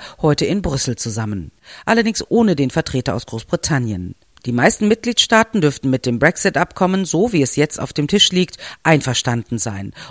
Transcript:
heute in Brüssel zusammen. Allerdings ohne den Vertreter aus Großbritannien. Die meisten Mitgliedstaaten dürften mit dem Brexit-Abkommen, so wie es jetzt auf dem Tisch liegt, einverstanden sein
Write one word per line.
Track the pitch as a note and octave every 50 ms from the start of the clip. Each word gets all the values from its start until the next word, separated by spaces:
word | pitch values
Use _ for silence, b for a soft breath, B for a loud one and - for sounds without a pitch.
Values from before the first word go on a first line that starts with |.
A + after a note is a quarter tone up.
| B B B B
heute | - D#3 D3 - E3
in | - - G#2
Brüssel | F3 F3 C3+ C3+ - C3 A#2+ -
zusammen. | - A#2 G#2 A2+ A2+ G#2+ G#2+ F#2+ D#2+ D2 - B B B B B B
Allerdings | - A3+ A#3 A3 A3+ A3 - - -
ohne | - A#3 A#3 G#3 F3 C3+
den | C#3 B2
Vertreter | - E3+ D3+ - - B2+ A#2+ - G2
aus | A#2 -
Großbritannien. | - - A2+ - - - E3+ - - D#3+ C3+ B2 A2 G#2 F#2 F2+ F2+ - - _ _ _ _ -
Die | A#2+
meisten | A#2+ A#2+ A#2+ G3 A3+ - G#3+ G#3
Mitgliedstaaten | A3+ - - A#3+ A#3+ - - - A#3 A3 A3+ - - G#3
dürften | D#3 D3 C3+ - - C3+
mit | C3 B2+ -
dem | B2+ A#2+ A2+
Brexit-Abkommen, | C3+ D#3+ - - - G3 - C3+ F3 - - - F#3+ F3+ F#3+ F#3+ F#3+
so | D#3 - D#3+ G#3 B3
wie | A3+ D#3
es | C3+ B2 -
jetzt | - D3 D#3 - -
auf | - - -
dem | - D3 C#3+
Tisch | - G3+ - -
liegt, | F3+ F#3 F3+ - - B B B B B -
einverstanden | D#3 D#3+ D3 - C3 A#2+ - - B2+ A#2+ A#2 A2 - A#2+ A2
sein | - A2+ G2+ G2 G2 G#2 B B B B